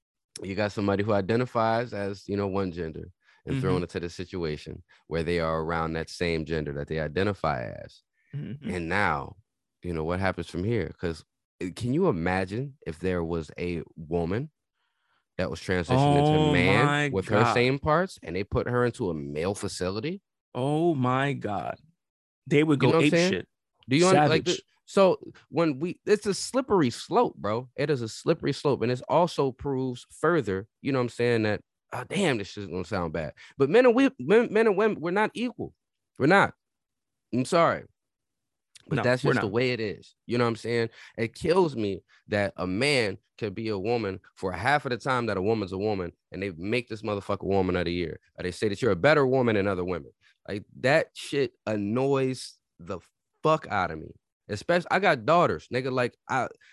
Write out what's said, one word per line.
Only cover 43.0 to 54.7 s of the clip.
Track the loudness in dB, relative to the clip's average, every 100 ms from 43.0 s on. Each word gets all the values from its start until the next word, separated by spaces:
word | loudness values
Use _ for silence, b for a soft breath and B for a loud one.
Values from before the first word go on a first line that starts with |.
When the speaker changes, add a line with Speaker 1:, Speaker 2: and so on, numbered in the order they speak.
| 0 -4 _ -10
Speaker 1:
can | -8
be | -6 -4
a | -4
woman | -2 -2 -2 -6 b -8
for | -8
half | -2 0 0 0
of |
the | -4
time | -2 -2 0
that | 0
a |
woman's | 0 0 -2
a | -4
woman, | -2 -2 -6 -12 _
and | -10
they | -8 -8
make | -4 -4 -4
this | -8
motherfucker | -4 -4 -4 -4
woman | 0 2 2 0
of |
the | -2
year. | -4 -4 -8 _ -10
Or |
they | -10
say | -4 -4
that | 0
you're | 0
a | 4
better | 4 4 4
woman | 2 2 2
than | 0
other | -2
women. | -2 -4 -8 _ b _ -10
Like, | -10 -12 -4
that | 2 2 0
shit | -8 -6 -4 -4 -4 -6
annoys | -4 -2 -2 0 0 0 -4 -12 -18 _ -18
the | -12 -12 -14 _ _ _
fuck | 2 2 0
out | -2 -2
of | -4
me. | -12 -18 _ _ -10
Especially, | -6 0